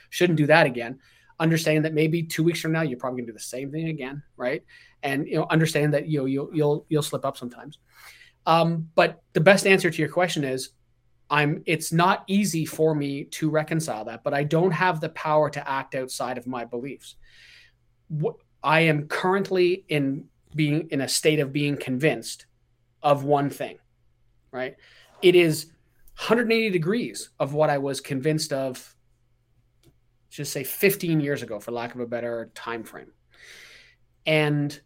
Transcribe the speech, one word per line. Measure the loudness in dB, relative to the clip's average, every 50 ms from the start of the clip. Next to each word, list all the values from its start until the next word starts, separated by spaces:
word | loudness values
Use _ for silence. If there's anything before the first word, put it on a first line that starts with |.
| -12 _
Shouldn't | -2 2 2 4 4
do | 4 4
that | 6 6 6 6
again." | 4 0 -4 -8 -10 -12 -14 _ _ _ _ _ _ _ 0
Understanding | 2 2 2 2 2 2 2 2 2
that | 0 0
maybe | 0 2 2 0 -2
two | -2 -2 -2 0 0
weeks | 0 0 0
from | -2 -2 -2
now, | -2
you're | -2 -4 -4 -6
probably | -6 -6 -6 -8
gonna | -8 -10
do | -12
the | -14
same | -14 -12 -10 -10 -8 -8
thing | -6 -6 -6
again, | -6 -6 -8 -8 -10 -12 -14 -16 _ _
right? | -8 -6 -4 -4 -6 -8 _ -20 -20 -20 _ _ _ -6
And, | -4 -4 -4 -4
you | -2 -2
know, | -2 0 2
understanding | 2 2 2 2 2 0 0 2
that, | 0 0 -2
you | -2 -2 -2
know, | 0
you'll, | -2 -2 -4 -4 -4 -2
you'll, | 0 0 0 0 -2 -2 -2
you'll | -2 -2
slip | -2 -2 -4 -6 -4
up | -6 -6
sometimes. | -8 -10 -14 -14 -14 -18 -20 -20 -20 _ _ _ -20 -20 -20 -20 -20 -20 -20 _ _ 0
Um, | 2 4 4 4 2 0 -2 -6 -2 2
but | 2 2 2 2 -4 _ _
the | 0 4
best | 6 6 6 6 6
answer | 6 6 6 4 2
to | 0 0
your | -2 0
question | 0 0 0 0 0 -2 -2
is, | -2 -4 -6 -6 -10 _ _ _ _ _ _ _ _ _ _ _ -2
I'm, | 2 2 2 2 0 -2 -2
it's | -2 -2 -2 -2 0 2
not | 2 4 4 2 0 -2
easy | -2 0 0 0 0 0 -2 -4
for | -4 -2 0 2 2 2
me | 0 -2 -4 -6 -8 -10
to | -12 -6 -4 -2 0
reconcile | 0 0 0 0 -2 -2 -2 -4 -6 -6 -8
that, | -10 -10 -8 -4
but | -2 -2
I | 0 0
don't | 2 2 2 2 2
have | 2 2 2 2 0 0
the | -4
power | -6 -6 -6 -2 2 2 4 2 2
to | 0 -4 -6 -4
act | -4 -4 -4 -6 -6
outside | -6 -6 -6 -6 -6 -6 -6 -6
of | -6 -8
my | -8 -8 -8 -8
beliefs. | -8 -8 -8 -8 -10 -12 -14 -18 -20 -20 -20 -20 -20 -20 -20 -20 -20 -20 -20 -20 _ _ _ _ _ _ _ _ -8 -6 -4
Wh-, | -4 -4 -6 -8 _ _ _ _
I | 0 2 4 4
am | 6 4 2 2 -2
currently | -4 -4 -2 0 2 2 0 0 0 2 2 2 2 2 -2 -4
in | -2 -2 0 0 0 -2 -4 -8 -14 _ _ _ _ -2
being, | 0 0 2 0 0 -2 -2
in | -4 -4
a | -2
state | -2 -2 0 2 4 4 2
of | 2 -2 -2
being | -2 -2 -2 -2
convinced | -2 -4 -4 -2 0 2 2 0 0 -4 -12 -14 -16 -18 _ _ _ _ _ _ _ _ _ _ _
of | 2 2 2 2 2
one | 2 2 2 2 0
thing, | -4 -6 -10 -10 -12 -16 _ _ _ _ _ _ _ _ _ _ _ _ _ _
right? | -10 -8 -8 -8 -10 -14 _ -20 -20 -20 -20 _ _ 4
It | 6 8 8
is | 8 6 6 2 0 -4 -12 _ _ _ _ _ _ -20 -20 -14
hundred | -6 0 2 2 4 4
and | 2
eighty | 2 2 2 2
degrees | 0 0 0 0 -2 -2 -2 -6 -8 -12 -14 -10 _ -4
of | -4 -2 0
what | 2 2 2
I | 2
was | 0 -2 -4 -6 -6
convinced | -6 -6 -6 -2 0 0 0 0 -2 -4
of, | -4 -4 -4 -6 -8 -10 -16 -20 _ _ _ _ _ _ _ _ _ _ _ _ _ _ _ _ _ _ _ _ _ _ _ _ _ _ _ _
just | -12 -10 -8 -6 -6
say | -6 -6
fifteen | -8 0 2 4 4 4 2 0 2 2 2
years | 2 0 -2 -4
ago, | -6 -8 -10 -10
for | -8 -8
lack | -6 -6 -6 -6 -8
of | -8
a | -8
better | -6 -4 -4 -4 -4 -6 -6 -8 -10 -14
time | -12 -8 -8 -8 -8 -8
frame. | -12 -16 -18 -18 -20 _ _ _ _ _ -20 -20 -20 -20 -20 -20 -20 -20 -20 -20 _ _ _ _ _ _ _ -2
And, | 0 2 2 2 2 0 0 -2 -4 -6 -10 -18